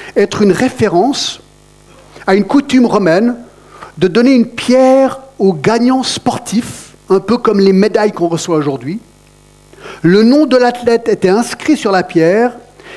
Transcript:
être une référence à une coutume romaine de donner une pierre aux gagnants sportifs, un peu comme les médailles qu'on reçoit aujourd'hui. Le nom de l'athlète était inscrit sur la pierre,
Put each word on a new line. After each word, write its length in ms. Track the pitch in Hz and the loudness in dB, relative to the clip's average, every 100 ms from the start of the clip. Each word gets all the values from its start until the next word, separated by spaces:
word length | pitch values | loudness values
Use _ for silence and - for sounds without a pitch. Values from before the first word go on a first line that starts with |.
| - - | -8 -2
être 260 | 202 - | -2 0
une 100 | 208 | 0
référence 920 | 175 254 - 214 170 240 269 - - - _ _ _ - - - - - | 2 -2 -2 -2 0 0 -2 -6 -10 -20 _ _ _ -20 -20 -20 -10 -2
à 100 | 196 | 0
une 100 | 196 | 2
coutume 400 | 277 277 254 240 | 0 2 2 2
romaine 500 | 208 180 170 233 240 - - - - - - | 2 2 2 0 -4 -14 -20 -20 -20 -14 -4
de 100 | 185 | 0
donner 240 | 170 247 | 2 2
une 160 | 262 226 | 2 0
pierre 720 | - - 254 262 262 262 - - - | -4 0 2 4 2 0 -4 -16 -2
aux 160 | 196 | -2
gagnants 500 | 160 135 226 240 262 | 0 -2 0 0 0
sportifs, 920 | 240 - - 226 - 202 - - - - - | -4 -6 -6 -6 -4 -6 -6 -12 -20 -14 -2
un 100 | 190 | -2
peu 180 | 190 240 | 0 -2
comme 220 | 240 202 | 0 2
les 140 | 196 | 2
médailles 400 | 190 208 220 208 | 4 2 0 -2
qu'on 160 | 202 170 | -2 -4
reçoit 280 | 165 - 156 | -4 -4 -2
aujourd'hui. 420 | 147 135 127 214 - _ _ _ _ _ - - - - | -2 -6 -8 -10 -12 _ _ _ _ _ -20 -20 -20 -2
Le 220 | 165 196 | 2 4
nom 220 | 226 285 285 | 4 4 4
de 100 | 254 | 2
l'athlète 540 | 240 240 233 233 226 | 2 0 -2 -2 -2
était 200 | 202 185 | -2 0
inscrit 460 | 208 233 - - 302 | 0 -2 -6 -2 -2
sur 160 | 214 | 0
la 120 | 190 | -2
pierre, 500 | 180 170 160 202 240 233 - - - | 0 0 2 2 0 -4 -20 -20 -20